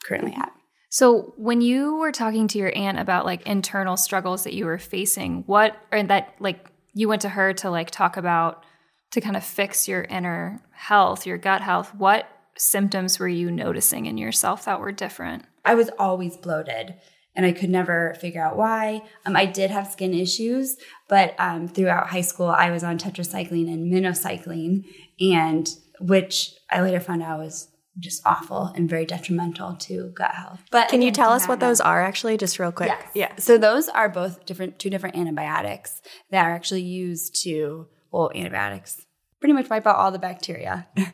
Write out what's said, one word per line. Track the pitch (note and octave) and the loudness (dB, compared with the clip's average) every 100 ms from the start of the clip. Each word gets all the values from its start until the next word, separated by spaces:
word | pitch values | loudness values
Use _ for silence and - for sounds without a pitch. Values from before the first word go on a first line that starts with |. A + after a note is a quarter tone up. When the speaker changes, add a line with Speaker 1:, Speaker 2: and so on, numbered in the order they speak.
Speaker 1:
currently | - - - | -8 -6 -4
at. | - - - _ _ _ | -6 -8 -10 _ _ _
Speaker 2:
So | - B3+ A3+ - - | 4 6 6 0 -6
when | A3 A#3+ | 0 2
you | A#3+ C4 C#4+ D#4 | 4 2 0 -2
were | D#4+ | -2
talking | C4 A3 A3 G#3+ | -2 -2 0 0
to | G#3 | 0
your | F#3+ - | -2 -2
aunt | G3 - | -4 -2
about, | - F3+ - | 0 0 0
like, | F3 - | -4 -2
internal | G3+ F#3 G3 F#3+ F3+ | -2 -2 -2 -2 0
struggles | - F#3+ F3+ F#3 | 0 -2 -2 -4
that | - | -6
you | F#3+ | -4
were | E3 F3 | -4 -6
facing, | - F#3 F#3 - F3 E3+ F#3 | -6 -4 -2 -2 -4 -6 2
what, | G3+ G#3+ A3 - | 4 4 2 -4
or | G#3+ | -2
that, | F#3+ G3 - - | 2 2 0 -6
like, | G3 F3+ - _ _ | -6 -6 -12 _ _
you | G#3 G#3+ | -2 0
went | G#3+ | 0
to | G3+ | -2
her | G3 F#3+ | 0 0
to, | F#3+ F#3+ | 0 -2
like, | E3+ E3+ | -4 -4
talk | - F#3 F#3+ | -2 -2 0
about, | F3+ E3+ E3 - - _ _ _ _ | 0 2 0 -2 -14 _ _ _ _
to | A#3 | -4
kind | G#3 F#3+ | -2 -4
of | |
fix | - - G3 - - | -4 -4 -2 -2 -2
your | F#3 | -4
inner | - F#3 F3+ E3+ E3+ A3 _ | -4 -6 -6 -6 -8 -12 _
health, | - - G#3 F#3 F#3 F#3 | -12 2 6 6 2 -6
your | F3 | -4
gut | F#3+ F#3+ | 0 0
health, | G3 F3+ F#3+ G3+ | 0 -2 -2 0
what | F#3+ A3 - - _ - | 4 4 0 -16 _ -2
symptoms | - G3 G3 G3 F#3 - | 0 2 2 0 -2 -2
were | F3+ | -2
you | F3 F3 | -2 -2
noticing | E3+ E3 - - - - | -2 -4 0 0 0 -4
in | - | -6
yourself | - - G3 F#3 | -2 0 0 -2
that | - G3 | -4 -4
were | G3+ | -6
different? | G3+ F#3 - E3+ E3+ - _ | -8 -8 -8 -10 -12 -16 _
Speaker 1:
I | G#3+ | 4
was | A#3 A3+ - | 4 4 0
always | G3 F#3 F3+ - | 0 0 -4 -8
bloated, | F3 D#3 - A2+ F#3 - _ _ _ | -6 -4 -4 -8 -10 -14 _ _ _
and | - | 2
I | F#3 | 2
could | F3 F#3 | 2 2
never | F#3 F3+ E3+ E3 - | 2 2 0 0 -4
figure | F3 E3 | -8 -4
out | D#3 - | -2 0
why. | A3 A3 G#3+ G#3+ - - - | 0 0 -2 -4 -10 -10 0
Um, | F#3+ | 2
I | G3 | 2
did | F#3 F#3+ | 0 -2
have | G3+ G3 | -2 -6
skin | - F#3 | -4 -2
issues, | F3 F3+ - A3+ C4 C4+ - - - - | 0 0 -2 -2 -2 -2 -6 -14 -14 2
but, | G3 F3+ - | 4 4 2
um, | F#3 E3+ F3 | -2 -2 -4
throughout | F#3+ F#3 F3 - | 0 2 2 0
high | F3+ | -2
school, | F3+ - F3 | -4 -2 2
I | - F3 | 4 4
was | E3+ | 2
on | E3+ E3 | -2 -4
tetracycline | G3 F3+ F3 - F3 E3+ E3 | -6 -8 -8 -6 -4 -2 -2
and | E3 E3+ | -2 2
minocycline, | F#3 F#3+ F3+ F#3 F3+ F3 E3 D#3+ G3 - - - - | 2 2 0 -4 -6 -6 -6 -2 -2 -2 -16 -16 0
and | F#3+ E3+ D#3+ D#3 D#3+ - _ - | 4 4 4 2 0 -6 _ -4
which | F3+ F#3+ F#3 - - - - | 4 4 4 -2 -4 -8 -2
I | F3+ | 0
later | F#3 F3+ | 2 0
found | F3 E3+ | -2 -4
out | E3 D#3 | -4 -6
was | D#3 - - _ _ F#3 | -8 -12 -16 _ _ -14
just | F3+ - - | -10 -2 2
awful | F3 - - F3 - | 2 -2 -6 -4 -2
and | E3 | 0
very | E3 E3 | 0 -2
detrimental | F3 - E3+ E3+ E3+ - | -4 -2 -2 -2 -6 -10
to | F3+ - F3+ F#3 | -10 -8 -8 -8
gut | - - | -4 -4
health. | F3 - F#3 _ | -4 -12 -18 _
But | A#3+ A3+ | 2 4
Speaker 3:
Can | B3 | 4
you | B3 | 4
Speaker 1:
again, | |
Speaker 3:
tell | G#3 A3+ | 4 6
Speaker 1:
did | B3 | 4
Speaker 3:
us | |
Speaker 1:
not | C4 | 2
Speaker 3:
what | B3 | 2
Speaker 1:
know. | B3 | 2
Speaker 3:
those | A3+ | 4
are, | - E3+ | 4 4
actually, | F#3 - A3+ A3 | 2 0 -2 0
just | F#3+ - | 0 -2
real | F3 | -4
quick? | F3 A3+ | -2 -2
Speaker 1:
Yes. | - - | -4 -4
Speaker 3:
Yeah. | G#3 - - | -4 -4 2
Speaker 1:
So | - A#3 | 8 8
those | G#3+ B3+ D#4 | 8 4 2
are | - G#3+ | 0 0
both | F3+ F#3 F3+ | 0 -4 -6
different, | - F3+ F#3+ - | -12 -8 -8 -6
two | G3 | -4
different | F#3+ F#3+ E3+ | -4 -4 -2
antibiotics | E3+ D3+ D3+ D#3+ F#3 - - - - - _ | -2 -2 -2 -2 -4 -8 -12 -14 -16 -20 _
that | F#3+ | 2
are | E3+ | 2
actually | E3+ - F#3+ | 0 -4 -4
used | F3+ F#3 F3+ E3 - - | -4 -6 -6 -6 -6 -6
to, | F3+ D#3 D3 D#3+ D#3 _ _ | -4 -2 -4 -6 -14 _ _
well, | F3 D#3+ | 0 0
antibiotics | - F3 F#3+ G2+ F3+ - - - _ _ _ | -2 -6 -4 -4 -8 -14 -16 -18 _ _ _
pretty | C#4+ | 2
much | C#4 B3+ | 4 2
wipe | A3 G#3+ | 2 4
out | - | 6
all | F#3+ | 4
the | F#3+ | 0
bacteria | F#3 F3+ - - F3 F3 F3 - F#3 | -8 -8 -10 -8 -6 -6 -4 -2 -2